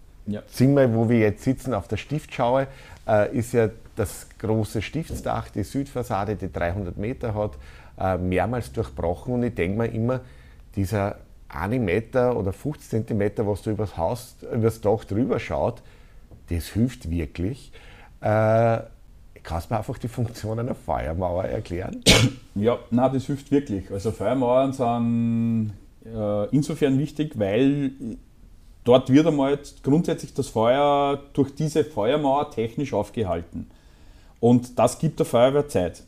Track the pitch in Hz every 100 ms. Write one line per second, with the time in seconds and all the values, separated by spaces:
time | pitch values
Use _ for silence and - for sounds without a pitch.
0 | - - - 104 - - 131 143 131 113
1 | 113 120 107 98 131 135 135 104 - 101
2 | - 151 - - 120 135 135 - - -
3 | - 107 104 120 113 120 107 - - -
4 | 98 - - - 107 110 107 110 - 151
5 | 160 110 123 117 - - 101 135 139 123
6 | 120 98 101 98 92 - 85 98 87 -
7 | 107 131 120 104 107 - - - - -
8 | 95 90 90 90 95 123 - 117 - -
9 | 85 90 - 123 120 117 85 104 117 113
10 | 117 127 - - - - - - 92 107
11 | 98 - - - - 69 95 127 101 98
12 | 117 127 123 117 95 - 143 151 - 113
13 | 113 110 104 - 104 98 110 107 107 -
14 | 82 123 - - - 117 110 113 101 107
15 | - 98 165 214 - 71 92 - - -
16 | - - - - - 87 - 98 127 -
17 | 80 85 78 - 87 143 - - - -
18 | - - 110 107 110 113 117 113 - -
19 | - - - - - 85 - 110 101 120
20 | 117 - 117 - 107 113 120 - - 67
21 | 69 85 90 87 - 107 107 87 95 247
22 | - 117 123 - - 98 110 120 - 120
23 | 131 135 135 143 - 143 139 95 - 98
24 | 110 - 98 131 120 127 135 131 120 120
25 | 117 117 117 117 117 113 107 - - -
26 | 113 113 104 104 104 135 143 151 143 135
27 | 151 - 151 110 95 110 139 143 135 -
28 | 117 - - - - - - - 120 127
29 | 123 139 165 147 135 143 - - 135 156
30 | 165 160 - - 127 113 113 135 147 143
31 | 139 139 - - 135 - 156 151 - -
32 | 110 151 143 139 151 - 113 - 139 101
33 | 104 120 95 85 85 82 76 - - -
34 | - - - - 233 247 - - 123 -
35 | 156 - 151 117 131 143 143 98 87 -